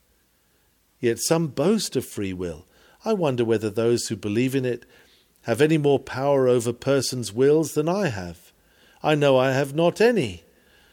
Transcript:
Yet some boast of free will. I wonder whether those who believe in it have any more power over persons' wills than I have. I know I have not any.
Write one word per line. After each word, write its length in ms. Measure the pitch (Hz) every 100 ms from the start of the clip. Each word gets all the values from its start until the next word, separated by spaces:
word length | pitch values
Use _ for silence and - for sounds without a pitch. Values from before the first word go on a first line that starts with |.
| _ _ _ _ _ _ _ _ _ _
Yet 180 | 120 117
some 280 | - 165 165
boast 500 | 120 151 220 - 135
of 80 |
free 300 | - - 98
will. 320 | 92 90 76 - _ _ _
I 120 | -
wonder 280 | 220 160 123
whether 280 | 113 113 107
those 380 | 101 117 120 -
who 80 | 110
believe 380 | 107 104 131
in 120 | 135 127
it 180 | 120 - - _ _ _ _
have 200 | - 113
any 160 | 151 160
more 200 | 143 135
power 480 | 135 123 139 139 127
over 280 | 123 117
persons' 580 | 120 - 139 123 127 107
wills 400 | 104 135 156 160
than 160 | - 151
I 200 | 190 185
have. 440 | 101 87 85 - _ _ _ _ _
I 120 | 151
know 240 | 151 143 131
I 140 | 131
have 220 | 131 139
not 240 | 143 170 170
any. 460 | 220 233 123 87 - _ _ _ _